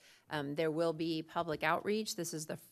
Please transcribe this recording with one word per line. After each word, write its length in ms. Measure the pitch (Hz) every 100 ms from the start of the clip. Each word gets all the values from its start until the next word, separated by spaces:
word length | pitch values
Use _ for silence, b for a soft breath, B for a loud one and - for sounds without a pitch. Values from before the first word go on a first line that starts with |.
| B B B
Um, 260 | 151 143 147
there 160 | 160
will 220 | 156 165
be 280 | 160 165 160
public 420 | 160 175 170 151
outreach. 520 | 156 170 - 214 214 -
This 180 | 160
is 120 | 160 156
the 80 |
f-, 60 | 165 -